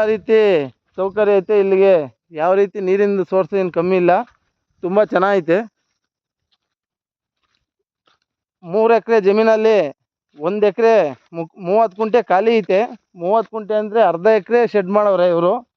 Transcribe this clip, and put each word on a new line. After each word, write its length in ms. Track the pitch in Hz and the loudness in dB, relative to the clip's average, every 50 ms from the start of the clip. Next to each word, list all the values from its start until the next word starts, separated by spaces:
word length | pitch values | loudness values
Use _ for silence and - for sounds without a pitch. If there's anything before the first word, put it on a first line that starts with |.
| 214 214 | 2 0
ರೀತಿ 300 | 220 214 - - 220 220 214 208 190 156 143 131 - _ _ _ _ | -2 -4 -2 0 2 2 2 2 2 0 -2 -4 -10 _ _ _ _
ಸೌಕರ್ಯ 400 | - 185 196 190 208 214 202 208 196 | -8 -8 -6 -4 -2 0 2 2 0
ಐತೆ. 140 | 180 - 214 208 196 | 0 0 0 0 2
ಇಲ್ಲಿಗೆ 300 | 196 190 190 190 196 190 165 147 127 - _ _ _ 170 156 | 2 2 2 4 4 4 2 0 -4 -10 _ _ _ -8 -4
ಯಾವ 100 | 156 175 190 196 | -2 0 0 0
ರೀತಿ 180 | 202 196 - 208 196 180 | 0 -2 -4 -6 -4 -2
ನೀರಿನ 360 | 190 196 208 202 202 196 180 - | 0 0 0 0 0 -2 -4 -2
ಸೋರ್ಸ್ 240 | 190 190 185 160 202 196 | -2 -2 -2 -2 -2 -4
ಏನು 120 | 190 180 156 | -4 -4 -4
ಕಮ್ಮಿ 200 | 175 170 180 190 185 180 | -4 -2 0 0 0 2
ಇಲ್ಲ, 100 | 170 175 196 240 - _ _ _ _ _ _ _ _ _ _ - | 2 2 0 -2 -6 _ _ _ _ _ _ _ _ _ _ -8
ತುಂಬ 220 | 180 185 202 214 - - | -2 0 0 0 0 0
ಚೆನ್ನಾಗೈತೆ. 460 | 180 185 196 202 196 160 156 165 196 233 214 _ _ _ _ _ _ _ _ _ _ _ _ _ _ _ _ _ _ _ _ _ _ _ _ _ _ _ _ _ _ _ _ _ _ _ _ _ _ _ _ _ _ _ _ _ _ _ _ _ _ _ _ _ _ _ _ _ _ - 170 170 | -2 0 0 0 0 0 0 -2 -2 -2 -6 _ _ _ _ _ _ _ _ _ _ _ _ _ _ _ _ _ _ _ _ _ _ _ _ _ _ _ _ _ _ _ _ _ _ _ _ _ _ _ _ _ _ _ _ _ _ _ _ _ _ _ _ _ _ _ _ _ _ -12 -6 -2
ಮೂರು 180 | 208 220 226 233 220 | 0 2 2 2 2
ಎಕರೆ 220 | - - 233 226 190 190 | 0 0 0 0 2 2
ಜಮೀನಲ್ಲಿ 480 | 196 214 226 226 220 220 220 220 220 202 165 139 135 _ _ _ _ _ _ _ _ 147 147 170 | 2 2 2 2 2 2 2 2 2 2 0 -2 -6 _ _ _ _ _ _ _ _ -10 -6 -6
ಒಂದು 140 | 202 214 208 208 185 | -4 -2 0 -2 0
ಎಕರೆ 220 | - 226 226 226 214 175 143 131 - _ _ - | 0 2 2 2 2 2 0 -4 -10 _ _ -12
ಮು-, 140 | 165 165 160 _ - 190 170 | -12 -12 -12 _ -12 -6 -2
ಮೂವತ್ತು 280 | 190 220 226 214 180 196 220 | 0 0 0 0 -2 -6 -4
ಕುಂಟೆ 200 | 214 196 240 208 - 180 | -2 0 -2 0 0 0
ಖಾಲಿ 200 | 185 214 226 233 226 | 0 2 2 0 0
ಐತೆ. 200 | 196 - 190 190 226 - 254 - _ _ _ 180 170 | 0 0 0 0 -2 -2 -6 -14 _ _ _ -8 -4
ಮೂವತ್ತು 280 | 175 208 226 220 - - | -2 -2 -2 -2 -4 -8
ಕುಂಟೆ 180 | 220 214 185 214 214 214 | -12 -8 -6 -4 -4 -4
ಅಂದರೆ 200 | 214 202 233 220 180 165 | -2 0 0 2 2 0
ಅರ್ಧ 160 | 165 175 214 220 214 | 0 0 2 2 0
ಎಕರೆ 240 | 180 - 226 240 240 202 - | 0 0 0 0 0 0 0
ಶೆಡ್ 200 | 208 190 180 202 208 | -2 -2 0 0 0
ಮಾಡವ್ರೆ 280 | 208 208 196 175 175 180 175 | 0 2 0 2 0 0 0
ಇವರು. 220 | 165 170 180 214 240 247 _ _ | 0 0 0 -2 -2 -6 _ _